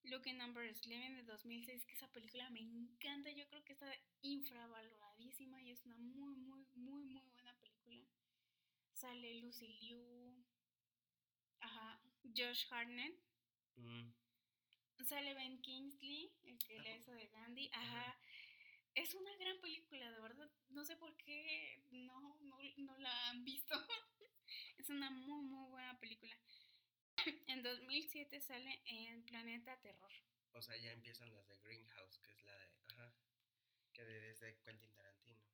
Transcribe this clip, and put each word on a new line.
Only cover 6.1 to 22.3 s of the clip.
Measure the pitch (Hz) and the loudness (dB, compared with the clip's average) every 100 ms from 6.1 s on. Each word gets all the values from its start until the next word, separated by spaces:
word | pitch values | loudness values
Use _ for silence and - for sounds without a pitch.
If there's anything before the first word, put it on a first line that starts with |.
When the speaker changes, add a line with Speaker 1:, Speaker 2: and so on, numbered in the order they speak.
| 269 285 269 | -2 -2 -2
Speaker 1:
muy, | 262 269 262 | -6 -8 -10
muy, | 262 247 285 | -8 -4 -2
muy | 277 262 262 | -4 -6 -10
buena | 240 247 247 | -14 -14 -14
película. | - _ 233 240 262 _ _ _ _ _ _ _ _ | -18 _ -14 -14 -14 _ _ _ _ _ _ _ _
Sale | - 254 247 240 233 | -2 0 0 -2 -2
Lucy | 240 240 226 220 | -2 -4 -6 -8
Liu, | 226 240 240 240 247 254 247 _ _ _ _ _ _ _ _ _ _ _ | -6 -6 -8 -12 -12 -12 -16 _ _ _ _ _ _ _ _ _ _ _
ajá, | 233 226 220 233 254 _ 247 226 | -4 -2 -4 -4 -12 _ 0 6
Josh | 240 240 - | 8 6 4
Hartnett. | 240 233 240 285 359 _ _ _ _ _ - | 4 2 2 2 0 _ _ _ _ _ -8
Speaker 2:
Mm. | 117 117 117 117 _ _ _ _ _ - _ - | -2 -2 -2 -8 _ _ _ _ _ -20 _ 4
Speaker 1:
Sale | 247 285 277 | 6 6 4
Ben | 269 254 262 | 2 0 0
Kingsley, | 262 262 277 285 269 294 370 - | -2 -2 -2 -4 -2 0 0 -6
el | - 240 | -14 0
que | - 220 | 0 2
le | 220 | -2
Speaker 2:
Ajá. | 226 | -4
Speaker 1:
hizo | 240 | -6
de | 233 214 | -8 -8
Gandhi, | 220 233 247 277 | -8 -6 -2 0
Speaker 2:
Ajá. | 247 240 240 | 2 4 2
Speaker 1:
ajá. | 247 254 - - - - - - _ | 2 -2 -10 -10 -10 -12 -16 -18 _
Es | - - | 6 6
una | 381 392 403 | 2 -2 4
gran | 370 370 | 4 4
película, | 339 320 - 277 240 | 0 -4 -4 -4 -2
de | 226 | -2
verdad, | 220 254 302 _ _ | -4 -4 -8 _ _
no | 277 | -2
sé | 294 330 | -2 -2
por | 320 320 | -6 -8
qué | - 294 311 311 294 - 277 | -2 -2 2 2 0 -6 -8
no, | 254 254 262 285 | -6 -6 -6 -8